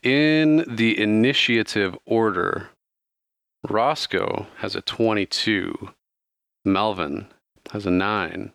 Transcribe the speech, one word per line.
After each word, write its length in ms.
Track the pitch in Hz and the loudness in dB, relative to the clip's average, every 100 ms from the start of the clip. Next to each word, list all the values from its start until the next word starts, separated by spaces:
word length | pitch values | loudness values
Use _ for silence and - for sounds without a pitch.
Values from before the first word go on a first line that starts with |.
In 600 | 123 139 151 156 156 151 165 | 2 2 4 4 4 4 2
the 320 | 117 113 104 | 0 2 2
initiative 960 | 104 107 120 139 - 117 104 - 98 90 | 2 4 4 2 2 2 0 0 -2 -4
order, 640 | - 113 110 90 90 - 95 _ _ _ _ _ _ _ _ _ - | -2 0 2 0 -2 -2 -6 _ _ _ _ _ _ _ _ _ -4
Roscoe 760 | 104 123 151 - 95 - - 107 - | 0 0 -2 -2 -2 -2 -4 -8 -10
has 180 | 101 - | -8 -8
a 60 | |
twenty-two, 1120 | - - 113 107 95 - - 104 - - 95 - _ _ _ _ _ _ | -10 -2 0 0 -2 -2 0 -2 -2 -8 -12 -20 _ _ _ _ _ _
Melvin 680 | - 95 107 95 78 71 101 _ _ _ - | 0 0 0 -2 -6 -6 -10 _ _ _ -12
has 140 | 110 98 | -6 0
a 40 | |
nine 640 | 90 98 107 85 85 101 | 0 0 -2 -4 -8 -12